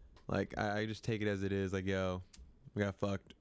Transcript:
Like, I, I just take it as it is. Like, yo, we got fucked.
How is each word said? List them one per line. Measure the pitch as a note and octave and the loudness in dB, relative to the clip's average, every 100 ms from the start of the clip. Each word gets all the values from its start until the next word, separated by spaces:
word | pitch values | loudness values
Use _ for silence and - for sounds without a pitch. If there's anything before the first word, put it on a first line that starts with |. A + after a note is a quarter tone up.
| - - - | -20 -16 -2
Like, | F#2 G2 - | 0 0 0
I, | G#2 G#2 | 0 0
I | A2 | -2
just | G#2+ | -2
take | - A2 | -2 0
it | G#2 | 2
as | G2 | 2
it | G2 | 2
is. | G2 F#2+ | 2 0
Like, | G2 F#2 | 0 0
yo, | F#2+ F#2 F#2 - - - - - | 2 0 -2 -6 -18 -20 -20 -8
we | G#2 | 0
got | G2+ - | 0 0
fucked. | G2+ G2 - - | -2 -2 -6 -20